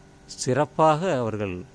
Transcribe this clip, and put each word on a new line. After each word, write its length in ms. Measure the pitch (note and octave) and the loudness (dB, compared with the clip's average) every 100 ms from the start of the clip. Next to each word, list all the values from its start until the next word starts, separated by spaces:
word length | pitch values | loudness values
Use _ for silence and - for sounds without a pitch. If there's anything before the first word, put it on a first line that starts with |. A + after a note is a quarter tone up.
| - - - | -20 -20 -18
சிறப்பாக 720 | - B2+ B2+ D3+ - D#3 D3+ F#3 C3+ | -6 -2 0 0 4 4 4 0 -2
அவர்கள் 400 | A2+ G#2 G2+ F2+ - | -2 -2 -4 -6 -10